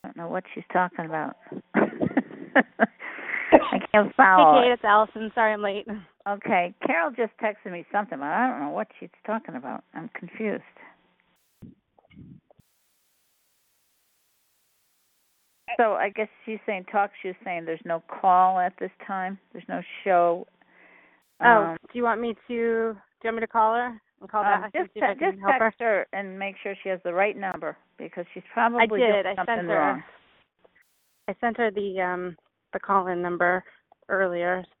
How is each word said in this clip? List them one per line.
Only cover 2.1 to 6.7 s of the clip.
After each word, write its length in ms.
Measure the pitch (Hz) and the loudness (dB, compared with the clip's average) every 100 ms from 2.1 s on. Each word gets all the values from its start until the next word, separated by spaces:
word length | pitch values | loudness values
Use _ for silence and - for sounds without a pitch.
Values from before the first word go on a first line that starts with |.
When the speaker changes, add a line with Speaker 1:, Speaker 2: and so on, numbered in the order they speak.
| - - - - - - - 220 _ - - - - - - - 196 - | -2 -4 -16 -16 -16 -16 -4 -4 _ -16 -12 -10 -8 4 4 6 -4 2
Speaker 1:
can't 220 | 214 202 - | 2 2 6
follow 380 | 254 185 156 | 8 10 10
Speaker 2:
Hey, 80 | - | 8
Kate, 60 | 247 | 6
Speaker 1:
it. 20 | |
Speaker 2:
it's 100 | 240 | 2
Allison. 480 | 214 208 214 214 220 240 | 4 4 4 -2 -6 0
Sorry 180 | 220 | 0
I'm 80 | 214 | 0
late. 260 | 208 202 - 214 180 _ 202 | -4 -6 -8 -12 -14 _ -8
Speaker 1:
Okay, 460 | 202 - 196 175 | -8 0 0 0